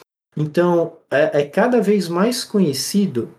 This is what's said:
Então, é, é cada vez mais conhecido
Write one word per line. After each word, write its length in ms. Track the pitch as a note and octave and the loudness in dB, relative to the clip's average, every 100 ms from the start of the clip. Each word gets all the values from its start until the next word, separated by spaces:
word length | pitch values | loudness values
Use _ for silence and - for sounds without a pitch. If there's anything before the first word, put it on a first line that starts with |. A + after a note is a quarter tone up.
| _ _ _ - | _ _ _ -6
Então, 560 | D3+ D#3+ F3 E3+ E3 - - | -2 0 2 2 0 -6 -4
é, 300 | C3+ D#3 D3 | 0 2 0
é 40 | |
cada 360 | C#3+ - B3 B3 | 0 0 2 2
vez 280 | G3 G#3 E3 | 2 0 0
mais 360 | E3+ A3 A#3+ | 0 0 -2
conhecido 840 | - G3+ E3+ B2+ - G3 F#3+ A#2+ A2 | -4 0 0 -2 -2 -2 0 -2 -8